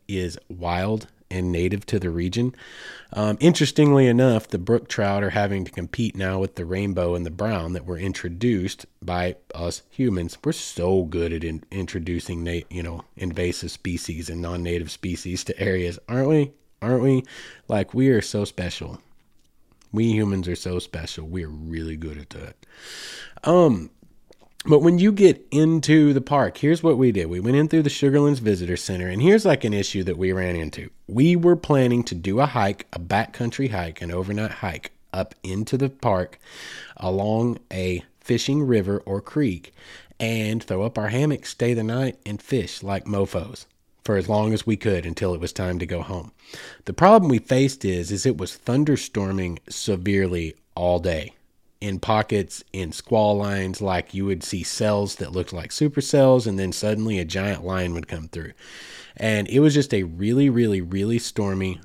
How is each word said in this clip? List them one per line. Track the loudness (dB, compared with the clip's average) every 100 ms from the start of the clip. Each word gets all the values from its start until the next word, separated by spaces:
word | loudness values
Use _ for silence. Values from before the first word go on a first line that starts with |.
| -6
is | -4 -4 -6 -14
wild | -8 -4 -2 0 -2 -6 _ -10
and | -4 -2
native | 0 0 -2 -2
to | -2
the | -2
region. | -2 -2 0 -2 -4 -20 -20 -18 -18 -10
Um, | -4 -2 4
interestingly | 4 4 2 4 6 8 6
enough, | 6 6 4 0
the | -4
brook | 2 0 0
trout | -2 0 0
are | 0
having | 0 0 -2
to | -4
compete | -8 -8 -4 -4 -2
now | -2 -2
with | -4 -6
the | -6
rainbow | -2 -2 0 0
and | -2
the | -4
brown | -4 -2 -2 -4
that | -8 -8
were | -6
introduced | -6 -6 -8 -2 0 0 -2 -8 -18 -12
by | -4 -2 -2 -6 -12
us | -8 -6 -8 _
humans. | -2 0 0 -4 -6
We're | -6
so | -6 -8 -2 2 2
good | 0 -2 -2
at | -4
in-, | -6 -8 -8
introducing | -8 -6 -6 -4 -6 -6 -6
na-, | -4 -6 -8
you | -10
know, | -8 -10 -14 -10
invasive | -8 -2 -4 -4 -8
species | -8 -6 -6 -6 -10 -8
and | -8
non-native | -6 -4 -4 -4 -6
species | -8 -8 -6 -6 -8 -6
to | -4
areas, | -2 0 -2 -6 -4
aren't | 0 2
we? | 2 2 _ _ -6
Aren't | 0 2
we? | 4 2 -2 -14 -20 -14 -2
Like, | -2 0
we | 2 4
are | 4
so | 2 -4
special. | -4 -6 -8 -8 -12 -14 _ -20 _ _ _ _ _ _ -6
We | 0 2
humans | 2 2 0 -2
are | -6
so | -4 -6
special. | -6 -10 -10 -12 -8
We | -8 -8
are |
really | -10 -10 -8 -8 -8
good | -10 -12
at | -16
that. | -16 -18 -20 _ -20 -18 -16 -16 -16 -18 -6
Um, | 2 6 6 4 -4 _ -20 -20 _ _ _ -4 6
but | 6
when | 8 6
you | 4
get | 8 8 6 0
into | 2 4 4 6 6 6
the | 4
park, | 2 2 2 0
here's | 0 2
what | 4 4
we | 4
did. | 2 -2
We | -2
went | 2 2
in | 4
through | 2
the | 2
Sugar | 2 2 4
Lands | 4 2
Visitor | 0 0 0 -4
Center, | -4 -4 -4
and | 2
here's, | 6 6 6
like, | 2
an | 2
issue | 0 -2 -2
that | -2 -2
we | 0
ran | 0 -2 -2
into. | -6 -10 -16 -16 -4
We | 4 4 6
were | 4 4
planning | 4 4 4 2
to | -2
do | -4 -2 0
a | 0
hike, | 2 0 -2 -10
a | -12
backcountry | -2 -2 -2 -4 -6 -2 -4
hike, | -2 -6 -8
an | -6
overnight | -6 -4 -4 -4
hike | -6 -8 -8 -12 _ -10
up | -6 -6 -8
into | -8 -6 -2 -2
the | -2
park | -2 0 0 -2 -10 -20 -20 -18 -18 -18 -8
along | -4 -2 0 0 0 -4 -8
a | -4 -4 -4 -8 _
fishing | -2 -2 0 0 2
river | 2 2 -2 -2
or | -6
creek | -4 -2 0 -2 -10 _ -20 -20 -16 -6
and | -2 -2 -2 -2
throw | -4 -2
up | -2 -2
our | -2
hammock, | 0 0 -2 -6
stay | -2 0
the | 0
night, | 0 -2 -2 -4 -8
and | -8
fish | -4 -2 -2 -8
like | -6 -4 -2
mofos | -2 0 -2 -6 -14 -20 _ _ _
for | -2 0
as | 2
long | 2 2
as | 0 0
we | 0
could | 0 0 -2
until | -2 -2
it | -2
was | -6
time | -4 -4 -4
to | -4
go | -6
home. | -6 -10 -12 _ -20 -18 -18 -16 -8
The |
problem | 4 8 8 6
we | 2
faced | 2 2 2 0 -4
is, | -2 -4
is | -2 -2
it | -2
was | -6 -8 -2
thunderstorming | 0 2 0 -2 -4 -2 -2 -4 -6 -12
severely | -8 -4 -2 0 2 2 -2 -6 -10 _ -2
all | 0 2
day, | 0 -4 -6 _ _ _ _ -10
in | -8 -6
pockets, | 0 0 2 -2 -2 -10 -12
in | -8 -8
squall | -8 0 2 4 2
lines, | 0 -2 -4 -4
like, | -2 -2 -4
you | -6 -4
would | -4
see | -6 -8
cells | -6 -2 0 0 -2 -6
that | -8
looked | -6 -6
like | -8 -8
supercells, | -2 -2 0 2 4 6 6 2
and | -2
then | -2
suddenly | -2 -2 -2 -2 -2
a | -2
giant | -4 -4 -4
line | -4 -4 -2
would | -4 -8
come | -10 -10
through. | -12 -12 -16 -20 -20 -20 -20 -18 -4
And | -2 0 2
it | 4
was | 6
just | 4 2
a | 0
really, | -2 -4 0 4 4
really, | 4 2 0
really | -2 -2 0 -2
stormy, | -2 -2 -2 0 -4 -6